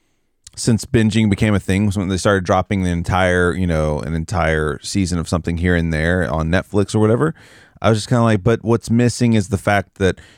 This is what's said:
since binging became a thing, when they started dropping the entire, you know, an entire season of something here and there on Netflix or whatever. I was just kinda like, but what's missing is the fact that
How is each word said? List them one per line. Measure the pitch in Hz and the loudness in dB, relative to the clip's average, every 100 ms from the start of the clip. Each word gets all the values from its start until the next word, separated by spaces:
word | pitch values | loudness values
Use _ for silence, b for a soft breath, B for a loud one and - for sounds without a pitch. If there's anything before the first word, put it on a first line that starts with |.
| _ _ _ _ - - | _ _ _ _ -20 -4
since | - 113 - | 0 0 0
binging | 113 110 104 110 | 0 2 2 2
became | 98 110 | 2 2
a | 101 | 0
thing, | - 95 104 | 0 0 0
when | 101 92 | -2 -2
they | 92 | -2
started | 110 98 | 0 0
dropping | 90 95 90 101 | 2 0 0 -2
the | 90 | 0
entire, | 87 85 92 92 90 87 | -2 -2 0 2 2 2
you | 82 90 | 0 0
know, | 78 78 76 | 0 0 -2
an | 58 82 | -4 -6
entire | 80 87 80 80 76 67 | -4 -2 0 0 -2 -4
season | - 101 90 87 | -6 -2 -2 -2
of | 80 | -2
something | 87 87 85 | -4 -4 -2
here | 90 87 | 0 0
and | 82 | 0
there | 78 80 90 76 | -2 0 0 -2
on | 78 80 | -2 0
Netflix | 90 - 101 98 110 | -2 -2 -2 0 0
or | |
whatever. | 107 120 156 B B B B B | 2 2 -2 B B B B B
I | 104 | 0
was | 110 | 0
just | - | 0
kinda | 123 | 2
like, | 117 104 | 2 2
but | 104 113 | 0 0
what's | 110 117 - | 0 -2 0
missing | 117 120 - 120 | 2 2 2 2
is | 110 95 | 2 0
the | 95 | -2
fact | - 101 - - | 0 0 -2 -2
that | 95 - B | -2 -2 B